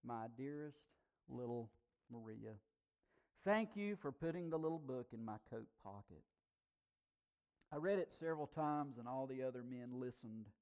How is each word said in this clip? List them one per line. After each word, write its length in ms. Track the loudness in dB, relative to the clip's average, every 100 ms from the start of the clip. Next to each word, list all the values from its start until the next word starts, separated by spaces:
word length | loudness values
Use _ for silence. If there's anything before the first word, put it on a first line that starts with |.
'My 240 | -2 -2 -2 -4
dearest 420 | -4 -2 -6 -8 -20 _ _ _ -8
little 440 | -4 0 0 -2 _ _ _ _
Maria, 440 | -10 -8 -8 -8 -10 _ _ _ _ _ _ _ _
thank 320 | 6 6 6 0
you 200 | 0 0
for 160 | -2
putting 380 | 0 0 0 2
the 100 | 2
little 200 | 4 2
book 340 | 0 -4 -4
in 100 | -6
my 140 | -4 -4 -4
coat 180 | -6 -6 _
pocket.' 400 | -10 -10 -12 -16 -18 _ _ _ _ _ _ _ _ _ _ _ _ _ _
I 60 | 0
read 200 | 4 4
it 140 | 4
several 360 | 0 0 0 0
times, 500 | 2 4 4 2 -4
and 80 | -2
all 180 | -2 0
the 160 | 0
other 220 | 0 0
men 360 | -4 -6 -4 -2
listened. 460 | -2 -4 -8 -8 -8 -14